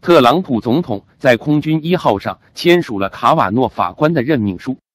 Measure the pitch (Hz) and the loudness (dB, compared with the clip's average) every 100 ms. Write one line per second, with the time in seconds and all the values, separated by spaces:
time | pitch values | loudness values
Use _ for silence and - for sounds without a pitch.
0 | - 170 120 156 185 117 113 120 - 101 | 4 4 6 2 -2 -4 -2 -2 -2 -10
1 | _ _ 139 120 - 151 156 156 151 180 | _ _ 0 0 0 -2 0 -4 -2 -2
2 | 143 101 107 92 _ - 175 175 160 104 | 0 -2 -4 -12 _ -4 2 2 2 -4
3 | 98 - 120 156 101 113 123 - 90 90 | -6 -2 0 2 0 0 -2 -2 -6 -2
4 | 151 165 120 147 104 90 - 131 _ | -2 0 -2 -2 -2 -6 -8 -12 _